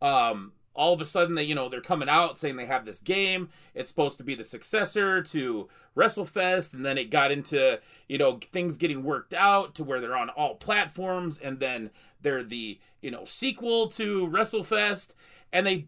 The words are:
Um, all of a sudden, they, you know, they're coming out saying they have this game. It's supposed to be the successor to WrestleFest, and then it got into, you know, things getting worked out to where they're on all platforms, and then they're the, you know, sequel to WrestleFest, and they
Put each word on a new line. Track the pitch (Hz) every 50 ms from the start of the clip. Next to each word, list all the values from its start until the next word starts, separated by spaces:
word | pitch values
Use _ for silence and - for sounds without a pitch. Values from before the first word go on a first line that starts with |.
Um, | 143 139 135 131 120 117 110 101 98 101 _ _ _ _ -
all | 139 151 170 175
of | 156
a | 156
sudden, | - - 185 175 170 170
they, | 156 151
you | 147 151
know, | 139 127 123
they're | 127 123
coming | - - 180 156 135 139
out | 151 170 170 156 131 -
saying | - 143 131
they | 127 120
have | 120 135 123 110
this | 107 98 -
game. | - - 185 196 196 190 190 185 180 - - - - - -
It's | - 127 -
supposed | - 170 147 139 - -
to | 120
be | 139 135
the | 113 110
successor | - - 113 - - - 214 196 - - 208 196 196 190 180
to | 156 - - 151 131 123 113 104 92 - _ - _ _ -
WrestleFest, | 147 202 214 - 208 175 - - 202 185 180 185 185 151 -
and | - 127 135
then | 135 135 135
it | 120 110
got | 151 147 139 139
into, | 143 143 - - 147 139 131 131 117 - _ _ - - _ -
you | 135 135
know, | 156 131 120 110 - -
things | - 180 175 175 147 117
getting | 170 156 143 135
worked | 135 151 143 123 - - 185
out | 170 196 202 202 196 185 151 -
to | - 151
where | 135 135 127
they're | 120 117 127
on | 127 117 123
all | - 147 151 147 147
platforms, | - - 214 208 208 185 156 - 180 185 185 185 180 175 165 151 -
and | - 135 131 131
then | 135 131 127 117 110 104 _ - - - _ _
they're | - 147 135 127 120
the, | 107 120 120 113 107 95 _ _ _ _ _
you | - 135
know, | 120 - -
sequel | - - - - 269 - - 240 233 233 226 220 220
to | - - 214 208 208 190 180 165
WrestleFest, | 165 202 220 220 - 214 160 - 220 208 208 208 196 180 - - - _ - - - - _ -
and | - 214 208
they | 196 190 165 147